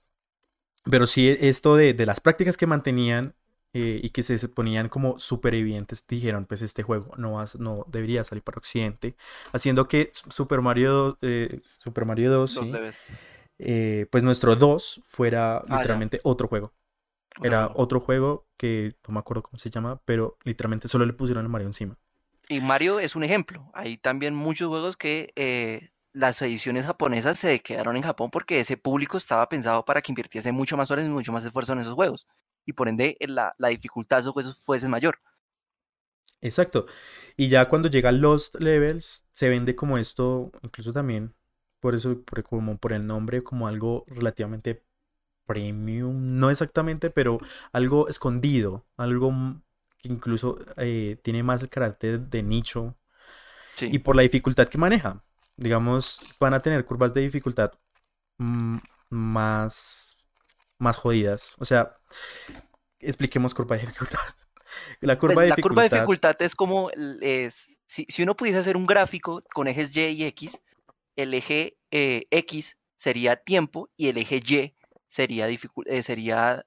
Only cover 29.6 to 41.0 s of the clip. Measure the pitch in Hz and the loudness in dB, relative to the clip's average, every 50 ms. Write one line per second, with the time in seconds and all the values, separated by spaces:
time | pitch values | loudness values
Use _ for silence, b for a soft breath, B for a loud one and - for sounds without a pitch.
29.6 | 113 117 113 113 - - 139 147 - - 127 123 117 - - 113 110 123 123 131 | 0 0 0 0 0 0 0 0 0 -4 -8 -8 -8 -8 -10 -6 -4 -4 -2 -2
30.6 | 135 - 160 139 135 123 143 143 160 151 147 139 113 123 117 117 113 117 - 131 | -2 -2 -2 -2 -2 0 -2 -2 -2 -2 -4 -4 -4 -4 -6 -6 -6 -6 -6 -6
31.6 | 120 131 131 127 117 117 123 160 196 160 - - _ _ _ _ _ _ _ _ | -4 -4 -4 -4 -4 -6 0 0 0 0 0 -4 _ _ _ _ _ _ _ _
32.6 | - - - - 127 113 110 113 127 156 - - 143 139 135 127 110 87 - - | -14 -12 -4 -2 0 0 2 2 0 0 0 -4 -8 -4 -2 -2 -2 -4 -4 -2
33.6 | 127 120 117 113 - - - 120 110 - 135 127 120 135 131 143 127 131 135 _ | -2 -2 -2 -2 -8 -12 -10 -8 -2 2 2 2 2 0 -4 -4 -6 -6 -10 _
34.6 | - - 135 120 127 131 143 117 143 170 - _ _ _ _ _ _ _ _ _ | -4 -2 -2 0 0 -2 -2 0 0 0 0 _ _ _ _ _ _ _ _ _
35.6 | _ _ _ _ _ _ _ _ _ _ _ _ _ _ _ - - 117 - 180 | _ _ _ _ _ _ _ _ _ _ _ _ _ _ _ -10 -8 -4 0 0
36.6 | 180 180 - 117 - B B B B B B B B B B B 135 127 131 127 | 0 2 2 -2 -2 B B B B B B B B B B B 2 6 8 6
37.6 | 127 - 160 160 165 160 139 127 120 123 123 131 147 147 151 147 - - - - | 8 6 4 2 2 4 4 4 6 6 4 6 6 6 6 4 2 -4 -6 -2
38.6 | 160 156 156 147 147 151 156 165 - - - - _ _ - - 135 127 127 120 | 2 4 4 4 4 2 0 -4 -8 -12 -14 -16 _ _ -4 0 2 2 2 2
39.6 | 123 123 123 - 151 143 135 117 113 - - - 127 127 127 127 127 - - - | 2 -2 -2 -2 -2 0 0 0 -2 -4 -2 -2 -2 0 0 -2 -6 -8 -14 -18
40.6 | - 113 - - 110 117 117 143 | -18 -16 -14 -10 -10 -6 -4 -4